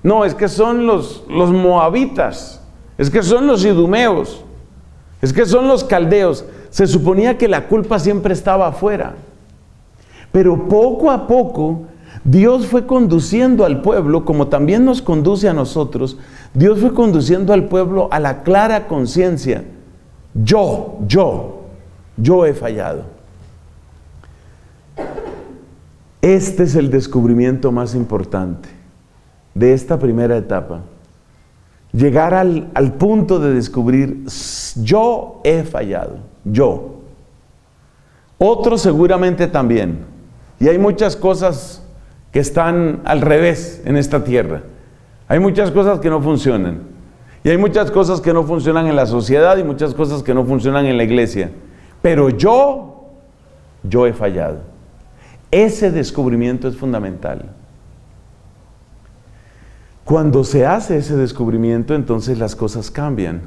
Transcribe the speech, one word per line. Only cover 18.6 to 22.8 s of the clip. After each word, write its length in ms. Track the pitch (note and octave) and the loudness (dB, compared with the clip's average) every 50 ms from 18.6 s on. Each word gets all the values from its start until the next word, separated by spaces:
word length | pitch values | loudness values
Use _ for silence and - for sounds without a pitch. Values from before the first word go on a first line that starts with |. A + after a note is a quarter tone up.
| G#3+ A3+ A3 G#3 G#3 | 4 2 0 -2 -2
conciencia, 800 | - E3+ C#3+ B2+ A#2 - E3+ F3+ F#3 E3+ C3+ B2+ C3 A2+ - - - - - - - - - - - - - - - - | -4 -4 -4 -4 -2 0 0 0 0 0 -2 -2 -4 -4 -4 -6 -14 -20 -20 -20 -20 -20 -20 -20 -20 -20 -20 -20 -8 -4
"Yo, 640 | A2 A2 A2+ G3 G#3+ G3 D3+ A#2+ - - - - - G#2 | -2 2 2 2 2 2 0 -2 -4 -8 -10 -10 -8 -4
yo, 600 | G2 B2 F#3+ F#3 C#3+ G#2+ - - - - - - - - - - - - - - - - | 0 2 2 2 2 0 -4 -8 -12 -14 -18 -20 -20 -20 -20 -20 -20 -20 -20 -20 -18 -6
yo 300 | - A2+ C3+ F3+ F3+ E3+ | -2 2 2 4 4 4
he 80 | D3+ C#3 | 2 0
fallado". 480 | - A#2+ A#2 A2 G#2 | -2 -6 -8 -6 -6